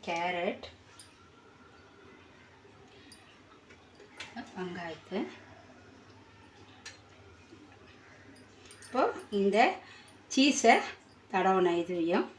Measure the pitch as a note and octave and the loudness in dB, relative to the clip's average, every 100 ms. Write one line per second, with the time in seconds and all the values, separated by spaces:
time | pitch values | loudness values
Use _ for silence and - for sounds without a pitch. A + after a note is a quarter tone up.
0 | - E3+ F3 F3 F#3 A#3+ - - - - | -6 -4 -4 -2 -4 -6 -14 -20 -20 -20
1 | - - - - - - - - - - | -20 -20 -20 -20 -20 -20 -20 -20 -20 -20
2 | - - - - - - - - - - | -20 -20 -20 -20 -20 -20 -20 -20 -20 -20
3 | - - - - - - - - - - | -20 -20 -20 -20 -20 -20 -20 -20 -20 -20
4 | - - - A3+ A3+ F#3+ F3+ F3+ E3+ D#3 | -20 -18 -16 -16 -14 -10 -8 -8 -10 -12
5 | - F#3+ F4+ - - - - - - - | -8 -6 -6 -10 -20 -20 -20 -20 -20 -20
6 | - - - - - - - - - - | -20 -20 -20 -20 -20 -20 -20 -20 -20 -20
7 | - - - - - - - - - - | -20 -20 -20 -20 -20 -20 -20 -20 -20 -20
8 | - - - - - - - - - B3 | -20 -20 -20 -20 -20 -20 -20 -20 -6 -2
9 | G4 - - G3+ G3 G3+ C4 - - - | -2 -4 -6 0 2 4 2 2 -14 -20
10 | - - - - C#4+ C4 - G#4 - - | -20 -20 -4 2 2 6 6 6 4 -14
11 | - - - F#3+ F#3 F#3+ F3+ E3+ E3+ F3 | -20 -20 -6 0 2 4 2 0 -2 -2
12 | E3 G3 F#4 | 0 0 -2